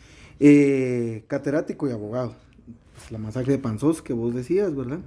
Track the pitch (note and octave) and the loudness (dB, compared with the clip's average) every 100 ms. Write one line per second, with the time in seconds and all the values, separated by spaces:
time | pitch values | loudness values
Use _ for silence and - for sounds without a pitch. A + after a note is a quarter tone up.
0 | - - - - C#3+ C#3+ C#3+ C3+ B2+ B2 | -20 -20 -16 4 8 8 6 2 0 0
1 | A#2 A2 - C#3 C#3 D3+ E3+ - C#3+ A2+ | -2 -6 -6 -6 -2 -4 -4 -6 -6 -6
2 | G#2 B2 A#2+ - _ - - - _ - | -6 -6 -6 -8 _ -20 -20 -20 _ -20
3 | - A2+ G#2+ B2+ C3 C#3 C3 G#2+ D3 D#3+ | -14 -10 -8 -4 0 0 -2 -2 0 0
4 | - A#2 A#2 B2 B2 F#3 G3+ C3+ A#2+ E3 | -4 -4 -2 -4 -2 0 0 -4 -6 -8